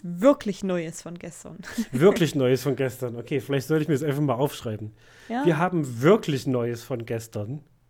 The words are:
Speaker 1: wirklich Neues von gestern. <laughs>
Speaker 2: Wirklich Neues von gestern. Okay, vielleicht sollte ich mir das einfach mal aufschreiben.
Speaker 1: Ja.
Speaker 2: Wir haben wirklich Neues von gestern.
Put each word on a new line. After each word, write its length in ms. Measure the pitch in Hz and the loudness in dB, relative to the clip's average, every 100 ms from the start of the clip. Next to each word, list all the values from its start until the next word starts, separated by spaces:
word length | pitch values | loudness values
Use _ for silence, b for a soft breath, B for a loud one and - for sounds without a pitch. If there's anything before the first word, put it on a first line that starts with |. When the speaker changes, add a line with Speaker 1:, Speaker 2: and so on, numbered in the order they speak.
Speaker 1:
wirklich 580 | 175 175 254 285 214 - | -8 2 4 4 0 -4
Neues 400 | 190 175 165 - | -2 -2 -4 -10
von 160 | 165 175 | -14 -14
gestern. 400 | 165 - - 165 - - | -14 -16 -16 -16 -8 -6
<laughs> 160 | - | -4
Speaker 2:
Wirklich 420 | 131 185 196 147 143 | 4 6 6 4 4
Neues 260 | 127 131 | 4 4
von 140 | 143 127 | 2 0
gestern. 400 | 131 - 123 117 | -2 -4 -6 -6
Okay, 240 | - 143 | -4 -4
vielleicht 280 | - 139 123 | -2 -2 0
sollte 160 | 156 | 0
ich 40 | 151 | 2
mir 60 | 135 | 0
das 80 | |
einfach 180 | 151 139 | 0 0
mal 120 | 147 120 | 0 2
aufschreiben. 560 | 143 - 117 107 107 B B B - | 0 -2 -8 -8 -10 B B B -8
Speaker 1:
Ja. 160 | 240 220 | -2 0
Speaker 2:
Wir 120 | 151 | 2
haben 440 | 180 175 131 117 | 0 0 -4 2
wirklich 460 | 147 214 - 135 139 | 4 4 2 -2 0
Neues 360 | 123 120 117 | -2 -2 -6
von 220 | - 120 117 | -8 -8 -4
gestern. 580 | 113 113 107 104 147 - _ | -6 -6 -8 -8 -10 -14 _